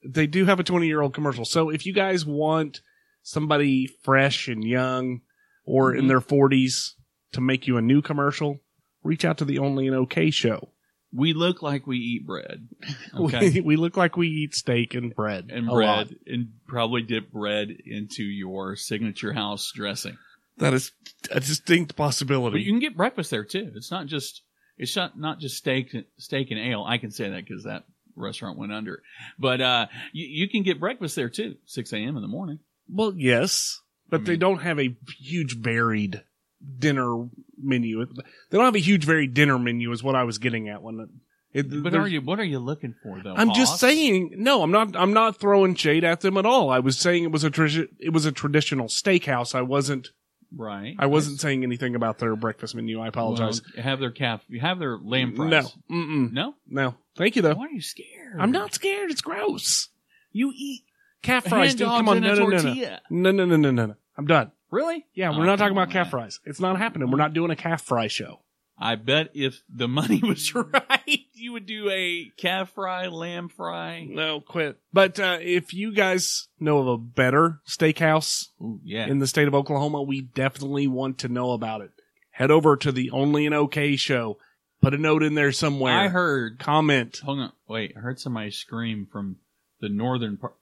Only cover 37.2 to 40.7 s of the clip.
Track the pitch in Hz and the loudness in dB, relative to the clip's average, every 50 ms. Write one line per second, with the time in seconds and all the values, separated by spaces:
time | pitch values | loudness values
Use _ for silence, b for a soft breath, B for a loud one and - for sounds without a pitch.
37.2 | 120 123 113 - - _ _ - 131 139 131 123 120 113 110 110 120 127 - 123 | -4 -8 -12 -18 -20 _ _ -8 -2 0 0 2 2 0 -2 -4 -4 -6 -8 -16
38.2 | - - - - _ _ - 196 240 254 220 208 160 170 202 185 147 147 160 156 | -18 -18 -20 -20 _ _ 2 4 4 4 4 2 4 4 4 4 4 4 2 2
39.2 | 147 135 120 135 147 143 135 127 123 120 117 120 120 120 120 113 113 135 131 127 | 2 0 4 4 6 6 6 2 2 0 -2 -2 -2 -4 -4 -4 -2 0 2 2
40.2 | 127 120 110 104 113 127 117 113 110 104 | 0 0 -2 -2 -4 -2 -2 -2 -6 -8